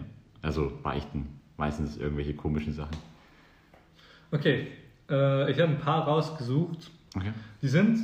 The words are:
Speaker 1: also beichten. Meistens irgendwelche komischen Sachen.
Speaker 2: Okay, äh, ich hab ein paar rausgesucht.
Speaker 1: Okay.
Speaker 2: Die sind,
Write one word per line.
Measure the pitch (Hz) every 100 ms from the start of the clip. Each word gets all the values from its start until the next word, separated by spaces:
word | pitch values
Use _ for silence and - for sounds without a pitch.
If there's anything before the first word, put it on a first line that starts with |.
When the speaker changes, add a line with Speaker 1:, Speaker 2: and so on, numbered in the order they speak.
| 71 - - -
Speaker 1:
also | 78 76 69 73
beichten. | 73 69 - 73 69 - - -
Meistens | 76 76 73 73
irgendwelche | 73 71 73
komischen | 73 - 76 76
Sachen. | 76 73 80 - - - - - - _ - _ _ - - -
Speaker 2:
Okay, | 147 156 123 - - - - -
äh, | 139 139 135 151
ich | 143
hab | 165
ein | 143
paar | - 160
rausgesucht. | 143 156 151 - 120 135 170 - - - - 92
Speaker 1:
Okay. | 95 113 - -
Speaker 2:
Die | 139
sind, | 143 214 226